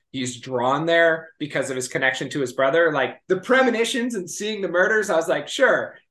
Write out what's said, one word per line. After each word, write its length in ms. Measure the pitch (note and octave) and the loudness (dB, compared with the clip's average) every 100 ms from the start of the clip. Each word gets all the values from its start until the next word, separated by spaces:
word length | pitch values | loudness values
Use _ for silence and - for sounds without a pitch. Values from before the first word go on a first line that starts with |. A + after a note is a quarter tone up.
| _ | _
he's 280 | C3 B2 A#2+ | -6 -6 -8
drawn 480 | C3 B2+ A#2+ C#3+ E3 | -6 -2 0 0 2
there 420 | E3 E3+ D#3+ - - | 4 4 2 -6 -10
because 320 | D3 D3+ C3 | -6 -4 -4
of 60 | B2+ | -4
his 120 | B2+ | -4
connection 400 | D3+ C3 B2+ C#3+ | 0 0 0 -4
to 100 | D3+ | -4
his 140 | B2+ | -4
brother. 380 | - C3+ D#3+ E3+ | 0 2 4 2
Like, 300 | D3 B2 - - | 2 -2 -4 -4
the 120 | F3+ | -4
premonitions 760 | - C4 B3 A3+ A#3 B3+ B3 A3+ | 2 4 4 2 -2 -2 -4 -6
and 120 | F3 | -8
seeing 340 | - G#3 G#3+ | -8 -6 -4
the 60 | F#3+ | -2
murders, 440 | F3 G3+ A3 G3 | 0 2 2 0
I 40 | E3 | 0
was 120 | E3 | 0
like, 200 | D3+ D3 | -2 -4
sure. 480 | - B3+ D3+ A2 - _ | 2 2 2 -2 -10 _